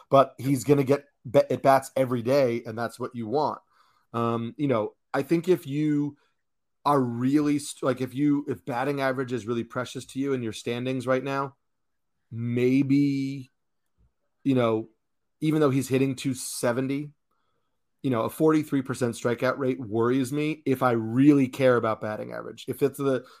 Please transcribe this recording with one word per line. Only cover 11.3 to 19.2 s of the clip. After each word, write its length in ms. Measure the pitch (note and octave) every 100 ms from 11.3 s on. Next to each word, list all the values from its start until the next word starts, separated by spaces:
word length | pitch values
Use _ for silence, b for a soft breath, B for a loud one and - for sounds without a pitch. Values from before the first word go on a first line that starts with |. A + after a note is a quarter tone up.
| C#3 C#3 - _ _ _ _ _ _ _
maybe, 1200 | A2+ A#2+ A#2+ B2 C3+ C3+ C#3 C#3+ C#3 C3+ C#3 B2+ _ _ _ _ _ _ _ _ _
you 100 | C#3
know, 340 | B2+ A#2 A2 A2 _ _ _ _ -
even 180 | D#3 D#3
though 100 | D3
he's 180 | C3+ B2
hitting 260 | C3 C3+ C3
two 160 | C#3
seventy, 800 | B2+ - - B2 A#2+ C3+ C#3 D3 _ _ _ _ _ _ _ _ _
you 60 | C#3
know, 140 | A#2
a 80 | A2+
forty-three 500 | - D#3+ D#3 D3+ C#3
percent 340 | C3 B2 A#2+
strikeout 440 | A#2